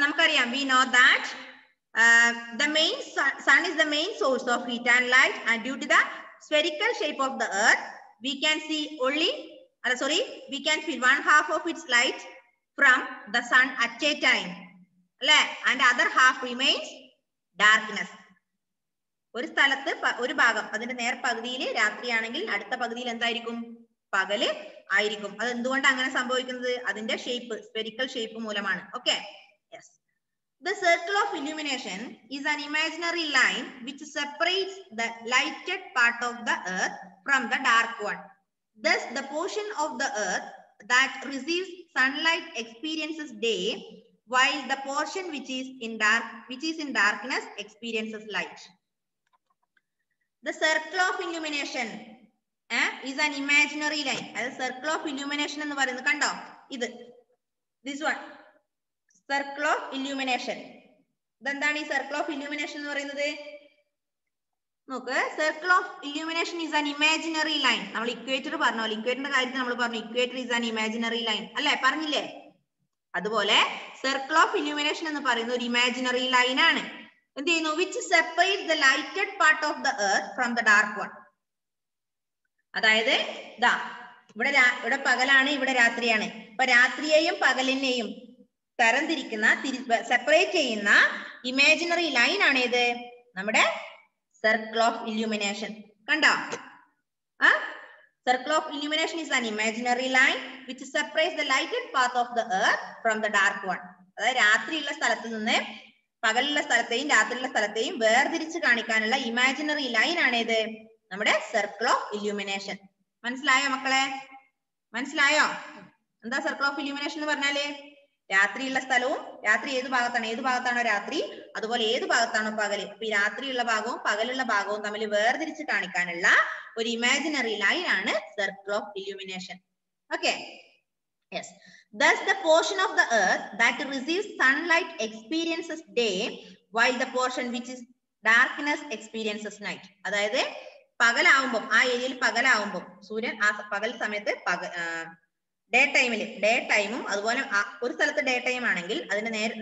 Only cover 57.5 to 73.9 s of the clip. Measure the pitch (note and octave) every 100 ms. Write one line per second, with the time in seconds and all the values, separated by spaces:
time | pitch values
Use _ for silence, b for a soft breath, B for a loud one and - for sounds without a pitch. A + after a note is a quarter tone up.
57.5 | _ _ _ C4 C#4 D4+ - - - -
58.5 | _ _ _ _ _ _ _ - C#4 C#4
59.5 | C#4 D4+ F4 - C4+ C4+ C4+ C4 B3 -
60.5 | F#3+ - - _ _ _ _ _ _ B3
61.5 | C#4 D4 D4+ D4+ C#4 C4+ D4 D#4+ C#4 C#4+
62.5 | D4 D4 D4+ C#4+ C#4+ C#4+ C#4+ D4 D4 -
63.5 | - - _ _ _ _ _ _ _ _
64.5 | _ _ _ - C4 - D4 B4+ - D#4
65.5 | D#4 F4+ F4+ F#4 - C#4+ D4+ D#4+ E4 F4
66.5 | E4+ D#4+ D4+ D4 C#4+ D4+ D#4+ D#4+ D#4 D#4
67.5 | D4+ C4 G#3+ F3+ G#3 A#3 A3+ C4 C4+ C#4+
68.5 | D4+ C4 A3+ A3 A3 B3 B3+ C#4 C4+ B3+
69.5 | C4 B3 A#3+ A#3+ A3+ G#3+ A#3+ B3 B3+ B3
70.5 | A#3+ A#3 A3 A3 A#3 A#3 A#3 A3+ G#3 A3+
71.5 | A#3+ C#4+ A#3+ B3+ D4+ D#4 C4 - - -
72.5 | _ _ _ _ _ _ F3+ G3+ A3 G#3
73.5 | B3 C#4+ - -